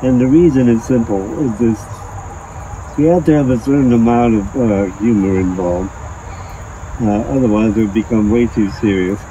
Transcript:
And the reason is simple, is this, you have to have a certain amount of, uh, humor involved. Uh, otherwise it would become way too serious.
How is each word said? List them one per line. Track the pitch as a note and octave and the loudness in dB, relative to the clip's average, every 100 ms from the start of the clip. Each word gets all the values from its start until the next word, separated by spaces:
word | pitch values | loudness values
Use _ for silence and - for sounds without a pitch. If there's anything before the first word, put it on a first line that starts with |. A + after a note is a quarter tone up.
And | C3 B2+ | 2 2
the | B2+ | 4
reason | D3 F3 C3+ B2+ | 6 6 4 4
is | A#2 | 2
simple, | A2+ B2+ A2+ G#2 G2 B2 | 2 0 0 -2 -4 -4
is | C#3+ G#2 | -4 0
this, | A#2 A2 - - - - - - - - - - - - | 0 0 -6 -14 -14 -14 -14 -16 -16 -16 -14 -14 -14 0
you | D3+ | 2
have | F3 E3 | 4 4
to | |
have | D3+ C3+ | 2 4
a | B2+ | 0
certain | A#2 C#3 C3 | 0 2 4
amount | A#2+ A#2 A#2+ A#2+ A2 | 4 4 4 2 2
of, | G2 C3+ | 0 -2
uh, | A#2+ G2+ G2 F2+ | 0 2 0 -2
humor | A2 A2+ F#2+ F#2+ | 0 2 2 0
involved. | F#2 F#2 F2+ F2 F#2+ - - - - - - - - - - - | 0 -2 -2 -2 -4 -10 -14 -14 -14 -14 -14 -14 -16 -16 -14 -4
Uh, | A2+ G#2 A2+ | -2 -2 -2
otherwise | C#3 B2+ G#2+ A2 G#2 | 0 2 2 2 2
it | |
would | A2 | 0
become | G2+ G#2+ A2+ G#2 | 0 0 0 2
way | A#2 A#2 | 2 0
too | - G#2 | 0 -2
serious. | - A2 G2 F2+ G2+ - | 0 0 0 0 -4 -8